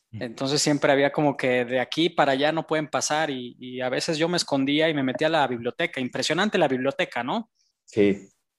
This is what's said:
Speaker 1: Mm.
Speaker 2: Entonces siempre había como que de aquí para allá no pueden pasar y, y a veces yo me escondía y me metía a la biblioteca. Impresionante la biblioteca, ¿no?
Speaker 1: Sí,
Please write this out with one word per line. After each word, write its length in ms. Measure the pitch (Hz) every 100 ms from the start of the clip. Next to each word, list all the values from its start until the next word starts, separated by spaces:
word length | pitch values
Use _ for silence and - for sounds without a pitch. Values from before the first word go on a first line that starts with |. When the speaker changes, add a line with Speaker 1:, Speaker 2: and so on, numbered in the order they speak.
| _
Speaker 1:
Mm. 120 | 110
Speaker 2:
Entonces 380 | 123 113 135 143
siempre 300 | 156 147 147
había 200 | 139 139
como 260 | 147 147 135
que 260 | 131 123
de 160 | 120 127
aquí 300 | 120 - 175
para 220 | 175 143
allá 200 | 135 147
no 140 | 160 151
pueden 220 | 156 151
pasar 420 | 131 - 151 156
y, 260 | 131 123 -
y 220 | 127 127
a 80 | 127
veces 280 | 139 156 156
yo 100 | 165
me 100 | 175
escondía 520 | - 135 135 147 160
y 40 | 147
me 80 |
metía 240 | 131 127 156
a 20 |
la 180 | 160 131
biblioteca. 540 | 120 120 - 170 135
Impresionante 560 | 127 131 127 156 208 196
la 100 | 151
biblioteca, 560 | 127 131 139 175 123
¿no? 280 | 123 214 220 _ _ _ _
Speaker 1:
Sí, 440 | - 101 98 - _ _